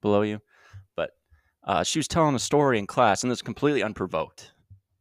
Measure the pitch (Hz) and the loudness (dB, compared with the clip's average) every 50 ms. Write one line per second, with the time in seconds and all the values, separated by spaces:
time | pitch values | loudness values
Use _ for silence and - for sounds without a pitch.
0 | - 104 101 101 107 104 107 107 - _ _ _ _ _ - 98 - _ _ - | -2 0 2 2 2 0 -4 -8 -12 _ _ _ _ _ -20 -20 -20 _ _ -6
1 | 78 - - _ _ _ _ _ _ _ _ _ _ - 98 80 - - - 156 | -6 -6 -8 _ _ _ _ _ _ _ _ _ _ 0 0 0 0 0 -2 -2
2 | 139 - - 170 160 151 135 113 - - 147 147 143 135 120 107 101 - - 131 | -4 -2 0 2 2 2 2 0 0 0 2 2 4 4 2 2 0 -2 0 2
3 | 120 107 - - - 123 117 - - 123 110 - 139 147 147 117 98 107 101 - | 4 4 4 2 0 -2 -4 -4 -6 -10 -6 -2 0 0 0 0 -2 -2 -4 -6
4 | 95 87 87 80 76 - - - - - _ _ _ _ - - _ _ _ _ | -6 -4 -4 -4 -6 -6 -10 -18 -20 -20 _ _ _ _ -20 -20 _ _ _ _